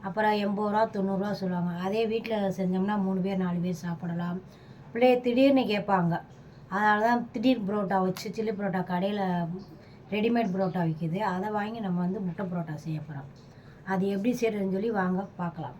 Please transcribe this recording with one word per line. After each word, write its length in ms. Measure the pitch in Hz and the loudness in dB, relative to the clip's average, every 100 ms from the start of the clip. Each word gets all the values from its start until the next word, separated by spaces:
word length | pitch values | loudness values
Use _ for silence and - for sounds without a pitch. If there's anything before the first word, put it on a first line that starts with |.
| 196 | -6
அப்புறம் 260 | 185 214 214 202 | 0 2 2 0
எண்பது 260 | 202 208 | 0 2
ரூபா, 80 | 208 220 208 | 2 2 0
தொண்ணூறு 240 | 190 190 | 0 0
ரூபா 100 | 185 180 | -2 -2
சொல்லுவாங்க. 320 | 185 180 175 175 185 | -2 0 -2 -2 -2
அதே 160 | 214 226 | 0 0
வீட்ல 280 | 226 220 220 196 185 | -2 -2 0 0 0
செஞ்சோம்னா 380 | 185 185 196 208 190 | 0 0 0 0 0
மூணு 160 | 190 185 | 0 0
பேர், 140 | 190 | 0
நாலு 180 | 180 175 | 0 0
பேர் 160 | 175 175 | -2 -4
சாப்பிடலாம். 540 | 175 170 175 170 175 180 - - - - - | -6 -6 -4 -4 -4 -6 -10 -20 -20 -20 -10
பிள்ளைய 300 | 233 254 247 254 | 2 4 6 4
திடீர்னு 360 | 233 269 269 208 | 6 6 6 4
கேட்பாங்க. 400 | 208 196 190 170 170 - - - - - | 0 2 2 2 0 -4 -20 -20 -20 -6
அதனால 260 | 196 214 208 226 | 0 4 4 4
தான் 160 | 240 - 233 | 2 0 0
திடீர் 280 | 240 247 190 | 2 2 2
புரோட்டா 300 | 208 190 196 185 | -2 0 2 2
வச்சு, 260 | 185 220 220 | -2 -6 -4
சில்லி 160 | 220 196 | -4 -2
புரோட்டா 240 | 202 185 180 | -2 -2 -2
கடையில 380 | 180 190 208 190 175 170 180 - - - - - 208 | -2 0 0 0 0 0 -6 -10 -18 -20 -20 -6 0
ரெடிமேட் 360 | 226 240 214 185 | 2 2 2 0
புரோட்டா 260 | 185 180 165 | 0 2 0
விக்குது. 320 | 156 165 180 214 | 0 -2 -2 -2
அதை 220 | 180 208 214 | -2 -2 -4
வாங்கி 240 | 208 233 196 | -4 -6 -2
நம்ம 120 | 175 180 | 0 0
வந்து 160 | 202 185 | -2 -4
முட்டை 180 | 165 190 | -4 -4
புரோட்டா 240 | 175 160 147 | -4 -4 -6
செய்ய 160 | 160 156 143 | -6 -6 -6
போறோம். 240 | 139 139 - - - - - - | -12 -12 -18 -20 -20 -20 -18 -4
அது 180 | 190 196 196 | 0 0 0
எப்படி 180 | 214 240 | 0 2
செய்யறதுன்னு 340 | 226 214 190 190 | 0 0 -2 0
சொல்லி 140 | 226 208 | 0 0
வாங்க 260 | 185 185 196 - | 0 0 -4 -6
பார்க்கலாம். 380 | 175 165 135 | -6 -6 -10